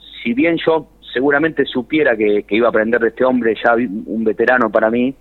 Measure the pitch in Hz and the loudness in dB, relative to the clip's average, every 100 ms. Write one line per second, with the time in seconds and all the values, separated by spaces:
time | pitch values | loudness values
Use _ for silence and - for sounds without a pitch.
0 | - - 120 120 165 165 - 160 - - | -20 -10 -4 0 0 0 0 -2 -4 -20
1 | - 123 139 143 160 123 120 127 117 156 | -8 -2 0 2 0 -2 -2 -4 -2 0
2 | 139 110 107 104 - 104 117 110 107 117 | 0 2 0 0 0 0 2 2 0 0
3 | 113 - 127 127 113 104 117 117 120 104 | 0 0 0 2 0 0 0 0 -2 -6
4 | - 110 110 101 117 127 113 110 110 120 | -6 -4 -2 0 2 2 2 2 2 0
5 | 127 - | -2 -4